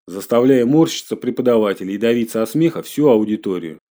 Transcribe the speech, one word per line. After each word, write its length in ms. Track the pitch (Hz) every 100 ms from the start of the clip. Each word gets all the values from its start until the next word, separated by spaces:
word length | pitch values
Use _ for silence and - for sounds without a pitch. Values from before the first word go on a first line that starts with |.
| -
заставляя 600 | 95 - 120 127 131 117
морщиться 500 | 151 160 - - 107
преподавателей 800 | 127 123 123 113 104 95 92 101
и 20 |
давиться 460 | 113 120 113 113
от 60 | 113
смеха 320 | 151 165 165
всю 260 | - - 147
аудиторию. 720 | 110 104 107 101 92 82 78 _